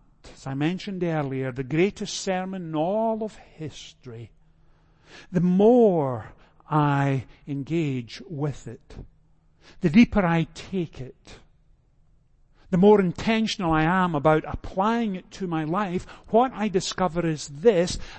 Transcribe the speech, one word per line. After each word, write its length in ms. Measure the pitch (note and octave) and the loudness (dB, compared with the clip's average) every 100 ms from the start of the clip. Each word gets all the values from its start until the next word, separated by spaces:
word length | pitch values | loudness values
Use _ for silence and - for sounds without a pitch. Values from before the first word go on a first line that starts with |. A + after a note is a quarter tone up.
| _ _ - | _ _ -20
as 140 | - C3+ | -16 -10
I 80 | C3+ | -4
mentioned 480 | D#3 F#3 G#3 F#3 | -2 -4 -8 -6
earlier, 480 | F3 D#3 C#3 C3 C3 | -2 -2 -4 -4 -6
the 120 | B2 | -6
greatest 560 | B2+ D#3+ G3+ - G3+ - | -2 0 0 -2 -10 -8
sermon 480 | G3 F#3 F#3+ F#3+ E3 | -4 -4 -6 -10 -6
in 60 | D#3 | -4
all 460 | E3+ G#3+ A3+ A3 | -2 0 -2 -2
of 140 | A3 - | -8 -12
history, 960 | - - D3+ - - - C3 A#2 A2+ _ _ _ _ _ _ _ - - - | -20 -14 -14 -14 -20 -20 -18 -18 -18 _ _ _ _ _ _ _ -20 -20 -4
the 100 | F3 | 0
more 920 | F3+ F#3 G#3+ B3 A3 E3+ C3+ A#2 - - _ _ - | 2 6 6 8 6 4 0 -4 -10 -18 _ _ -2
I 560 | D3+ D3 C#3 C#3 C3+ - - - | 2 2 2 2 0 -4 -14 -10
engage 720 | C#3 B2+ E3+ D3 B2+ A2 - F#4+ | -8 -4 -2 -2 -4 -8 -14 -12
with 380 | C#3+ D3 - A#2 | -6 -6 -6 -12
it, 280 | A#2+ - - - _ _ _ _ _ - - | -18 -18 -20 -20 _ _ _ _ _ -20 -4
the 100 | F3+ | 4
deeper 360 | F#3+ A#3+ G#3 F3 | 6 6 4 2
I 220 | E3 E3 | 0 -2
take 460 | - - F#3+ E3 - | -8 -8 -6 -6 -10
it, 160 | B2+ - - - _ _ _ _ _ _ _ _ _ _ _ _ - | -16 -18 -20 -20 _ _ _ _ _ _ _ _ _ _ _ _ -2
the 80 | F3+ | 4
more 220 | G3+ G#3 | 6 6
intentional 720 | F3+ - A3 A3 G#3+ - E3+ | 4 0 0 0 0 -2 0
I 120 | D#3 | 2
am 320 | D#3+ F#3 F3+ D3 | 4 2 2 2
about 280 | D#3 D#3 D3 | 2 2 0
applying 720 | - - G3+ A3 A#3 A3 F3+ | -10 -8 -2 0 0 -2 -6
it 160 | - | -10
to 160 | - F#3 | -10 -6
my 160 | D#3+ | -4
life, 420 | D3+ F#3 G3 F3+ - - - | -2 -2 -2 -6 -8 -18 0
what 240 | A3 B3+ | 2 2
I 140 | F#3+ G#3 | 0 -2
discover 580 | F3 - - F3+ E3+ E3+ | -2 -4 -2 -2 -2 -4
is 220 | D3+ - | -4 -8
this, 500 | C#3 A3+ F3 F3 - - | 0 2 4 0 -4 -10